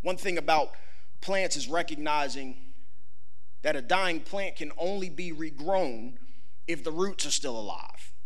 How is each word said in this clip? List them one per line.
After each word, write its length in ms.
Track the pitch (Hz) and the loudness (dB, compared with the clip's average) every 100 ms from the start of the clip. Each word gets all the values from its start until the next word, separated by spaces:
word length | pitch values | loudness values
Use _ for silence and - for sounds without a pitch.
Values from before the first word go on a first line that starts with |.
One 140 | - - | 0 0
thing 220 | 202 175 | 0 2
about 320 | 151 156 135 - - - - - | 4 4 2 0 0 0 0 0
plants 360 | - 196 185 151 | 0 0 2 0
is 100 | 123 | 2
recognizing 880 | 165 165 151 151 151 143 135 135 127 - - - - - - - - - - | 0 0 0 0 2 2 0 0 0 0 0 0 -2 -2 -2 -2 -2 -2 0
that 120 | 147 | 0
a 80 | 147 | 0
dying 380 | 117 180 190 165 | 2 2 2 0
plant 340 | 131 196 190 | 0 0 0
can 160 | - 151 143 | 0 -2 0
only 320 | 175 202 185 | 0 0 0
be 220 | 151 175 | -2 -2
regrown 800 | 156 156 139 151 190 160 113 120 135 - - - - - | -2 -2 -2 0 0 0 0 0 0 -2 -2 -2 -2 -2
if 160 | 165 | -2
the 80 | 147 | 0
roots 340 | 160 196 - 147 | 0 0 0 0
are 60 | |
still 260 | - 139 117 | 0 0 -2
alive. 540 | 104 85 - - - - | -2 -2 -2 -2 0 -2